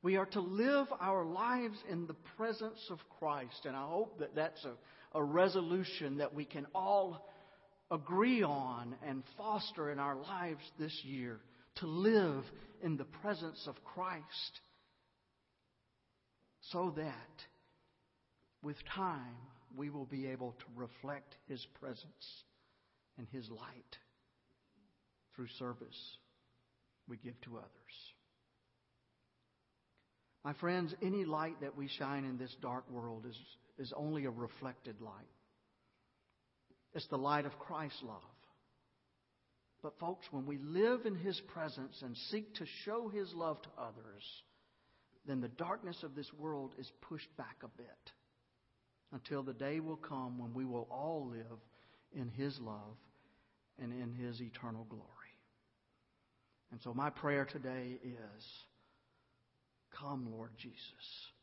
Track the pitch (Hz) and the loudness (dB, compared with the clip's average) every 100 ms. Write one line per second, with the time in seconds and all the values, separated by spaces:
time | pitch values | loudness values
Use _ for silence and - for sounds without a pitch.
0 | 180 190 190 208 180 196 247 285 277 - | 8 6 6 2 2 6 8 8 6 2
1 | 185 190 165 180 233 247 240 208 - 170 | 4 6 4 4 4 4 2 -2 -2 -2
2 | 165 156 - - 226 220 220 220 - 170 | 0 -4 -10 -2 0 0 -2 -6 -8 -8
3 | - - 156 147 123 - 143 135 143 170 | -10 -2 2 2 0 -6 -4 -2 0 2
4 | 214 - 147 151 160 - 143 117 - - | 2 0 -2 2 2 0 -8 -8 -14 -20
5 | - 156 147 160 190 185 165 180 180 - | -4 2 6 8 8 8 4 4 2 0
6 | 147 139 143 147 147 151 143 190 190 202 | 0 2 2 0 -4 -4 -2 2 8 8
7 | 190 156 - - - - - _ _ 160 | 8 0 -12 -18 -20 -20 -20 _ _ 0
8 | 139 185 233 247 180 143 127 120 120 135 | 4 8 8 10 8 6 2 -2 -4 -4
9 | 147 135 127 - 208 214 - - 147 143 | -2 -2 -4 -4 2 2 2 0 0 2
10 | 139 135 160 190 175 147 - - 156 - | 2 0 -2 -2 0 -2 -6 -2 -2 -2
11 | 135 135 123 110 - - - - 170 165 | -4 -2 -2 -4 -10 -20 -14 -4 0 6
12 | 202 226 180 135 - - - - 170 147 | 10 10 8 4 -2 -10 -16 -2 2 2
13 | 135 - 208 190 165 151 - 127 - - | 0 -4 0 0 -2 -6 -8 -8 -10 -4
14 | 185 170 156 - - - - _ _ _ | -2 -2 -6 -6 -6 -8 -20 _ _ _
15 | _ _ _ _ _ _ _ _ _ _ | _ _ _ _ _ _ _ _ _ _
16 | _ _ _ _ _ _ - 175 180 151 | _ _ _ _ _ _ -4 2 2 2
17 | 156 123 - - - _ _ _ _ _ | -2 -4 -12 -16 -20 _ _ _ _ _
18 | _ _ _ _ _ _ 151 147 - 190 | _ _ _ _ _ _ -6 -6 -4 0
19 | 185 151 123 120 123 - - 131 147 143 | 0 0 -4 -10 -14 -20 -14 -4 -2 -2
20 | 131 135 131 131 123 117 - 117 120 - | -2 -2 -2 -2 -4 -6 -12 -8 -8 -6
21 | 135 143 139 - - 131 - - 139 117 | -6 -6 -8 -20 -10 -8 -8 -10 -8 -8
22 | 156 - - - - _ _ _ _ _ | -10 -16 -16 -16 -20 _ _ _ _ _
23 | _ - 117 131 110 110 - 120 - - | _ -14 -8 -8 -8 -10 -10 -14 -18 -20
24 | _ _ _ _ _ _ _ _ _ _ | _ _ _ _ _ _ _ _ _ _
25 | _ _ _ - 120 - 123 120 117 - | _ _ _ -10 -8 -6 -6 -6 -10 -12
26 | - - _ _ _ _ _ _ _ _ | -14 -14 _ _ _ _ _ _ _ _
27 | - 117 123 120 - 117 98 - - - | -12 -10 -10 -10 -10 -10 -12 -20 -20 -18
28 | - - _ _ _ _ _ _ _ _ | -18 -20 _ _ _ _ _ _ _ _
29 | _ _ _ _ _ _ _ _ _ _ | _ _ _ _ _ _ _ _ _ _
30 | _ _ _ _ 147 147 175 180 165 131 | _ _ _ _ -6 0 4 4 2 2
31 | 190 202 170 156 160 160 139 143 139 - | 2 4 4 2 2 -2 -6 -4 -4 -2
32 | 139 139 135 127 127 - 131 123 - 123 | 0 0 0 -2 -4 -6 -4 -4 -4 -6
33 | 117 113 120 113 - - _ - 127 139 | -4 -6 -8 -12 -14 -20 _ -10 -6 -2
34 | 151 156 135 117 120 - 135 123 - 107 | 0 0 0 -2 -4 -4 -8 -6 -10 -10
35 | 110 98 - _ _ _ _ _ _ _ | -10 -12 -16 _ _ _ _ _ _ _
36 | _ _ _ _ _ _ _ - _ 160 | _ _ _ _ _ _ _ -20 _ -10
37 | - 139 139 147 143 - - 160 151 - | -2 0 4 4 2 -6 -6 -4 -4 -6
38 | 123 101 90 - - _ _ _ _ _ | -10 -12 -14 -20 -20 _ _ _ _ _
39 | _ _ _ _ _ _ _ _ 151 - | _ _ _ _ _ _ _ _ -10 -4
40 | 170 185 - 139 135 143 143 175 220 247 | -4 -4 -4 -4 -2 -2 0 6 6 6
41 | 226 190 190 180 - - 156 139 131 - | 2 0 0 -2 -6 -4 -4 -4 -10 -8
42 | 131 117 - 214 214 - 160 - - 226 | -8 -6 -2 -2 -2 -8 -8 -6 -2 -2
43 | 226 208 190 170 165 151 147 - 120 110 | 0 -2 -2 0 0 0 -4 -8 -8 -8
44 | 113 101 - - - _ _ _ _ _ | -14 -14 -12 -14 -18 _ _ _ _ _
45 | _ _ - 135 120 120 170 214 208 170 | _ _ 0 0 0 -2 0 0 -2 -6
46 | 156 139 139 151 156 147 135 - 131 - | -6 -6 -8 -4 -2 -2 -4 -8 -12 -12
47 | - 156 - - 123 135 117 - 120 - | -8 -8 -8 -10 -10 -10 -16 -14 -18 -18
48 | - - _ _ _ _ _ _ _ _ | -20 -20 _ _ _ _ _ _ _ _
49 | _ 139 - 143 131 117 139 156 160 156 | _ -12 -4 -2 -2 -2 0 0 -2 -4
50 | - 139 127 123 120 123 131 120 113 139 | -4 -4 -2 -4 -4 -2 0 -2 -2 -2
51 | 151 160 131 117 113 113 - - - - | 0 0 -2 -6 -8 -12 -16 -20 -20 -20
52 | _ 156 120 107 139 139 113 107 104 113 | _ -4 -4 0 0 -2 -6 -6 -10 -14
53 | - _ _ _ _ _ _ - 123 123 | -20 _ _ _ _ _ _ -10 -6 -4
54 | 120 123 123 117 120 - 120 110 110 110 | -4 -2 -4 -4 -6 -6 -6 -6 -8 -12
55 | 92 - - - _ _ _ _ _ _ | -12 -18 -20 -20 _ _ _ _ _ _
56 | _ _ _ _ _ _ _ 120 127 117 | _ _ _ _ _ _ _ -10 -4 0
57 | 147 143 147 143 139 151 131 127 123 127 | 0 2 4 4 2 -2 -4 -4 -4 -6
58 | 123 120 107 104 - - - _ _ _ | -8 -8 -10 -14 -16 -16 -18 _ _ _
59 | _ _ _ _ _ _ _ _ _ - | _ _ _ _ _ _ _ _ _ -8
60 | 143 139 120 110 113 113 123 110 - - | -2 -2 -2 -6 -8 -10 -14 -12 -16 -14
61 | - - - - | -14 -12 -14 -18